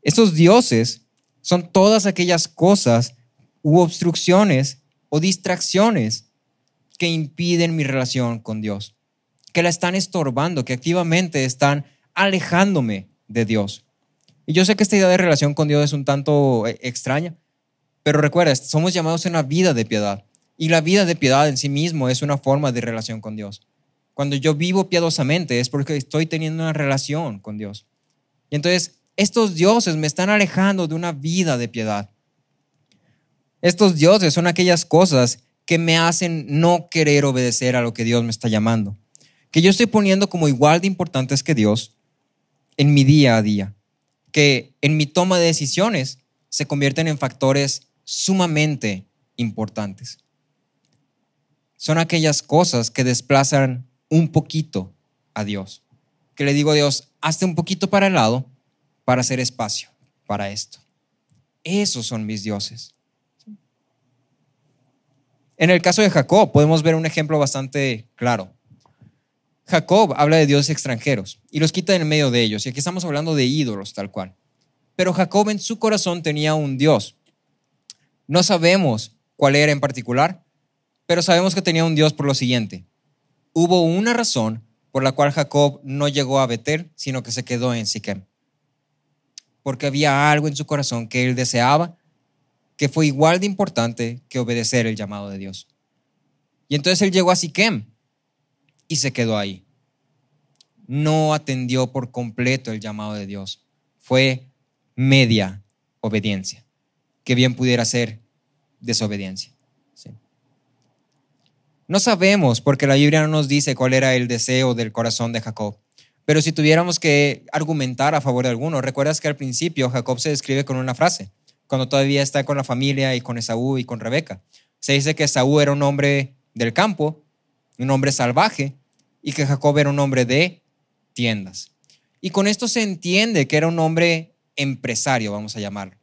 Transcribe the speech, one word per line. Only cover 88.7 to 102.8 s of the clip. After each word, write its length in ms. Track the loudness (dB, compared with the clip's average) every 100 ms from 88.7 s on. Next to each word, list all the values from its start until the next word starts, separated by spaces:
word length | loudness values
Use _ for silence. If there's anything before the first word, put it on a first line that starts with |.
| _ _ _ _ _ _ -20 _ _
Porque 240 | -10 -6 -4
había 440 | 0 2 2 4
algo 180 | 2 0
en 80 | -4
su 100 | -6
corazón 420 | -4 -4 -6 -4
que 160 | -2
él 120 | -2 -2
deseaba, 600 | -2 0 2 2 0 -8 _ _ _ _ _ _ _ -4
que 120 | -4
fue 180 | 0 0
igual 320 | 4 2 2
de 80 | -2
importante 720 | -2 -4 -2 -4 -4 -8 -8 _
que 120 | -6
obedecer 460 | -4 -4 -2 0 -2
el 100 | -4
llamado 340 | -8 -10 -12
de 80 | -12
Dios. 300 | -12 -16 -20 _ _ _ _ _ _ _ _ _ _
Y 60 |
entonces 260 | -4 -2 0
él 100 | 2
llegó 180 | 2 2
a 60 | 2
Siquem 480 | -2 0 0 -2 -8 _ _ _ _ _ _ _ _ _ _
y 80 | -4
se 160 | -4
quedó 260 | -2 -2 -2
ahí. 260 | -4 -8 _ _ _ _ _ _ _ _ _ _ _ _ -8
No 480 | -2 0 2 2
atendió 580 | -2 -4 -6 -2 -2 -2
por 180 | -4 -8
completo 640 | -10 -10 -4 -2 -2 -6
el 80 | -10